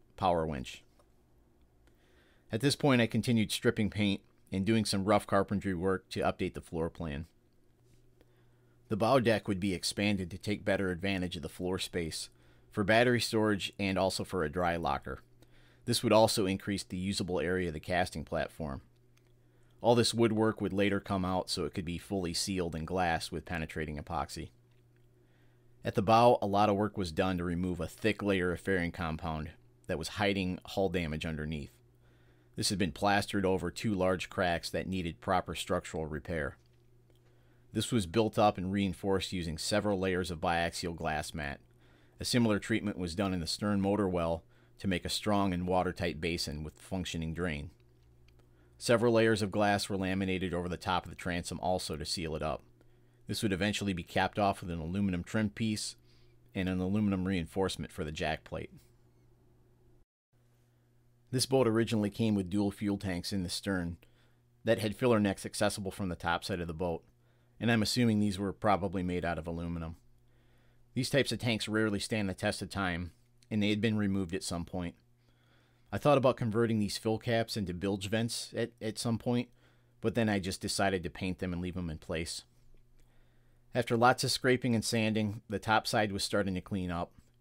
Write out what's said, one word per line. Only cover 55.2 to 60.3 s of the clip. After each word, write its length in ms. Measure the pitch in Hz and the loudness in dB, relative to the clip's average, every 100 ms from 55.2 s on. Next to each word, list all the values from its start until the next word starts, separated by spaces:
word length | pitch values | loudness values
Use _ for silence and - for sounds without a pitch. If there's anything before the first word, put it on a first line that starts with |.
trim 280 | - 113 107 | -2 -2 -2
piece 480 | - 110 107 - - - - - - - 95 | -2 -4 -2 -6 -12 -20 -20 -20 -20 -10 -4
and 140 | 90 | -2
an 100 | 90 | 0
aluminum 460 | 92 104 104 95 92 | 0 2 2 0 0
reinforcement 680 | 92 80 98 92 - - | -2 -2 -2 -2 -2 -8
for 140 | - 76 | -8 -8
the 60 | |
jack 340 | 80 78 78 - | -4 -4 -4 -6
plate. 260 | 80 - - - - _ _ _ _ _ _ _ _ _ - _ _ _ | -10 -10 -16 -20 -20 _ _ _ _ _ _ _ _ _ -20 _ _ _